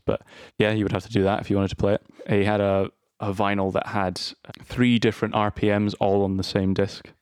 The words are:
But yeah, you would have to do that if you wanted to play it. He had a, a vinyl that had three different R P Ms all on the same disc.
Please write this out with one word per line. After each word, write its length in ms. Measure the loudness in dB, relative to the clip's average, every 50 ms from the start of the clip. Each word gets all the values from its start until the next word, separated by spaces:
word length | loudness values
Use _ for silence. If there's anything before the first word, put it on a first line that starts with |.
| -4
But 160 | -4 -4 -4 -6 -14 -20 -20 -20 -8 _ 0
yeah, 120 | 0 2
you 120 | 2 0 0
would 80 | 0
have 120 | -2 -2 -2
to 40 | -2
do 100 | 0 2
that 180 | 2 2 0 0
if 80 | -2 -2
you 60 | 0
wanted 140 | 0 0 0
to 60 | -2
play 180 | -2 0 0 0
it. 80 | -2 _ _ -20 -12 -4 0
He 160 | 0 2 2
had 160 | 2 2 2
a, 300 | 2 2 2 0 0 -2 -6 _ _ _ _ -8
a 120 | -6 -4
vinyl 400 | -2 0 0 0 0 0 -2 -2
that 140 | -2 -2 -4 -4
had 320 | -2 -2 -2 -2 -4 -6 -10 -12 -12 _ -18 -18 -18 -18
three 360 | -16 -6 -2 2 4 4 4 4
different 360 | 2 2 0 0 -2 -2 0
R 160 | 0 0 0
P 180 | 0 0 0 2 2
Ms 180 | 2 2 0 0
all 280 | 0 0 2 2 2
on 140 | 2 0 0
the 80 | -2 -2
same 300 | -2 0 0 2 2 2
disc. 340 | 0 0 -2 -4 -12 -20 -20 -20 _